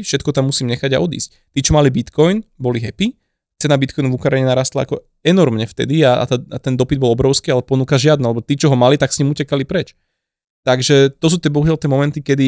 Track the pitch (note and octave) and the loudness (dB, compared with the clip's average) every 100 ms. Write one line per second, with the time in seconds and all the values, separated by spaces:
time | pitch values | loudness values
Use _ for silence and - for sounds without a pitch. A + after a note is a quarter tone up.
0 | G3+ C#3 - C#3 C3+ - B2 A#2+ C3+ C3 | -4 -6 -4 -2 -2 -2 -4 -4 -2 0
1 | E3+ - - _ _ C#3 - D3+ C#3+ B2 | -2 -4 -10 _ _ -4 2 4 4 2
2 | A2+ - E3 G#3 - - B2 A#2+ A2 - | -2 2 2 2 -6 -8 -4 -4 -4 -4
3 | G#3+ - _ _ _ - D3 C#3 C3+ - | -4 -4 _ _ _ -6 0 0 0 -2
4 | C3+ B2+ C#3+ C3+ C3 B2+ C3 C3+ C3+ - | -2 -2 -2 0 0 0 -2 -4 -6 -8
5 | - _ D3+ F#3 C#3+ A2 A2+ - B2 D#3 | -10 _ 0 2 2 0 -4 -6 -2 2
6 | C3+ B2 A#2+ B2+ - - C3+ B2+ B2+ C#3 | 2 2 0 -4 -6 -8 -4 -2 -2 0
7 | B2+ A#2 C3+ C#3 - B2+ - C3 C3 C#3 | 0 2 2 0 0 -2 0 -2 0 2
8 | C#3+ D3 A#2+ A#2 - C#3+ D3+ B2+ B2 D3 | 2 2 0 -4 -4 0 2 4 4 2
9 | C3+ - C#3+ D3 C#3+ C#3 C3+ F#3 - _ | 0 -2 -2 -2 -4 -4 -4 -6 -6 _
10 | _ _ _ _ _ _ - B2+ B2+ C#3 | _ _ _ _ _ _ 0 0 2 4
11 | C#3 - D#3+ F3 D3+ D3 D3+ D#3 D3 C3+ | 4 2 -2 0 0 0 0 0 0 0
12 | D3 D3 C#3 C#3 | 0 -4 -2 2